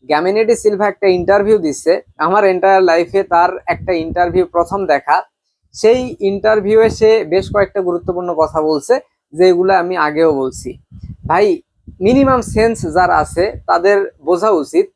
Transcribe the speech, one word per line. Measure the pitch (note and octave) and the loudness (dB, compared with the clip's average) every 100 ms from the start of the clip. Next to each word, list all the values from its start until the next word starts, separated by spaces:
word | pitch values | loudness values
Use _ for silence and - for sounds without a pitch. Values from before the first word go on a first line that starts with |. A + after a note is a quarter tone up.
গ্যামিনী | B2+ D3+ F3 G#3 | _ -2 0 0
ডি | A3 A#3 | 0 0
সিলভা | G#3+ G3+ G3+ | 0 0 -2
একটা | G3 G3 | 0 0
ইন্টারভিউ | F3+ F3 G3+ G#3 G#3+ | 0 2 0 2 0
দিচ্ছে, | D#3+ C3+ - F3+ - _ | 0 -4 -2 -2 -4 _
আমার | F#3+ G3+ | -2 2
এন্টায়ার | G3+ F3+ F#3+ F#3+ | 2 2 2 4
লাইফে | F#3 E3 F3 G3 | 4 2 0 -2
তার | F#3+ E3+ F3 F#3 - | 0 0 0 -2 -6
একটা | E3 - | -6 -4
ইন্টারভিউ | F3 D#3+ E3+ F3 F3 F3 | -4 -4 -2 0 0 -2
প্রথম | E3+ E3+ G3 F#3 | -2 -2 -4 -2
দেখা। | C#3 - E3 - _ _ _ _ | -2 0 -2 -2 _ _ _ _
সেই | - G#3+ B3 B3+ - | -2 2 2 -2 -4
ইন্টারভিউয়ে | G3 G3 G#3+ A3 G3+ A3 A3+ | -4 -2 0 0 2 2 2
সে | - A3 A3 | 2 2 2
বেশ | D#3+ F3 - | 0 -2 0
কয়েকটা | G#3 F#3+ G3+ | -2 0 -2
গুরুত্বপূর্ণ | F3+ F3 E3+ F3+ F3+ | -4 -4 -6 -6 -6
কথা | D#3+ D#3 D#3 | -2 -2 0
বলছে, | D#3 D#3 - C4 - _ _ | 0 -2 0 -2 -2 _ _
যেগুলো | D3+ F#3 F3 F#3 | 2 2 4 2
আমি | F#3+ F3 F3+ | 0 0 -4
আগেও | D3+ D3+ E3 | -2 0 0
বলছি। | C#3 C3 B2+ B2+ - _ - - - - | 0 -4 -8 -14 -16 _ -20 -18 -16 -4
ভাই, | D#3+ G#4 E4+ _ _ - - | 0 2 0 _ _ -20 -4
মিনিমাম | F#3+ C4 C4+ B3+ | 0 2 2 0
সেন্স | - G#3+ A3+ A3+ E3+ | -2 0 0 -2 -4
যার | D#3+ F3+ | 0 2
আছে | E3 D3+ - G3 - - | 0 -2 -2 -4 -4 -4
তাদের | F3 F#3 G3+ G3 _ | 0 2 0 -2 _
বোঝা | C#3+ F3 G#3+ | -2 0 2
উচিত। | F#3 C#3 D#3+ G3 | 0 0 -2 -2